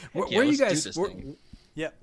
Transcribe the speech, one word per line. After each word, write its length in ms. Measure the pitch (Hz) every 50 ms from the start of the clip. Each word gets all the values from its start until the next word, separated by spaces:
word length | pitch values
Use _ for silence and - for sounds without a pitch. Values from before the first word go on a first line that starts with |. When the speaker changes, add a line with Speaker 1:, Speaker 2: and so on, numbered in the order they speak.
| - -
Speaker 1:
Where, 140 | - 175 202
Speaker 2:
Heck 60 | - -
yeah, 40 |
Speaker 1:
where 80 | 226 269
are 60 | 294
you 60 | 294
Speaker 2:
let's 20 | 269
do 60 | 262
Speaker 1:
guys, 180 | 208 165 156 -
Speaker 2:
this 140 | - -
Speaker 1:
where, 100 | 160 196 190
Speaker 2:
thing. 280 | - - - 139 156 - - - - - _ _ _
Speaker 3:
Yeah. 140 | 151 160 143 - _